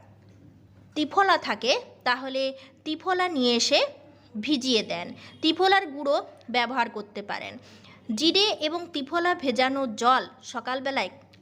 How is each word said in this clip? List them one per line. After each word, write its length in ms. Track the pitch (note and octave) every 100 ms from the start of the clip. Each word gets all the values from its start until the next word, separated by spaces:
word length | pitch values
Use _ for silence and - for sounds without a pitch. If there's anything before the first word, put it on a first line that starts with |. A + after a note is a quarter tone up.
| - - - - - - - - -
ত্রিফলা 460 | - D4+ - G4 D#4+
থাকে, 340 | C#4 G#3 A#3 A4 - -
তাহলে 380 | B3+ B3+ C4 C4 C4+ C4+ - -
ত্রিফলা 460 | D#4 D#4 F#4 F4+ F#4
নিয়ে 240 | D4+ B3 A#3
এসে 240 | - D4 C#5+ - - - -
ভিজিয়ে 480 | G#3+ A3+ D4 C4 A3
দেন, 240 | G3+ E3+ F3 - - -
ত্রিফলার 460 | D#4 D#4+ F#4+ G4 F4+
গুঁড়ো 300 | C#4 C#4 D#4 G4+ - -
ব্যবহার 380 | A#3+ A#3 C4 A3+
করতে 320 | G#3+ G3+ G#3
পারেন। 300 | G3 - G2+ - - - - - -
জিরে 320 | A3 D#4 F#4+ G#4 E4
এবং 200 | D4+ E4+ F4
ত্রিফলা 460 | D4 C4 E4+ F4
ভেজানো 480 | F4 C4+ A#3 C4 C#4 C4 G#3+
জল 260 | A#3 B3+ F3+ -
সকালবেলায় 680 | - B3 A#3+ C4 C4+ C4+ F#3 - - -